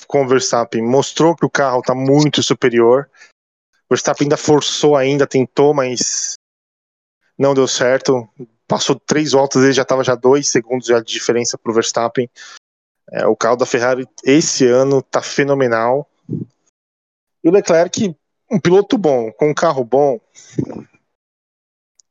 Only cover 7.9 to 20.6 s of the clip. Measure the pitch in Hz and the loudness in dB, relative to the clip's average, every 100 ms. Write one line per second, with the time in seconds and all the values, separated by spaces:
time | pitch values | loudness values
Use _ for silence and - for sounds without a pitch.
7.9 | 131 - 127 113 - 127 _ - - - | 0 0 -2 -4 -16 -20 _ -6 -4 -2
8.9 | 135 - 143 151 135 139 135 135 131 127 | -4 -2 -4 0 0 2 2 2 2 0
9.9 | 131 127 120 127 143 139 139 - 127 120 | -2 -2 0 2 2 0 -4 -4 -6 0
10.9 | 117 113 - - 120 120 - - 113 113 | -2 -2 -6 -4 -2 -4 -6 -4 -2 -2
11.9 | - 117 - 120 - - - _ _ _ | -2 -4 -4 -6 -10 -20 -20 _ _ _
12.9 | _ _ - - 110 113 120 120 127 120 | _ _ -4 -2 0 0 0 0 0 0
13.9 | 127 131 - - 143 165 - 127 123 135 | -2 -6 -6 0 2 2 0 2 4 2
14.9 | 139 - 135 - - 139 139 127 113 117 | 0 -2 -4 -4 -2 -2 0 0 0 0
15.9 | 135 147 _ - - 117 _ _ _ _ | -2 -6 _ -12 -12 -12 _ _ _ _
16.9 | _ _ _ _ _ 165 196 185 165 180 | _ _ _ _ _ 2 2 4 2 2
17.9 | - 214 151 _ _ - 214 - 185 202 | -2 -4 -6 _ _ -6 -2 2 2 2
18.9 | 254 165 131 113 - 151 147 170 139 120 | 0 0 0 -2 -2 -2 0 0 0 0
19.9 | 131 143 117 - _ - - | 0 2 -2 -8 _ -14 -10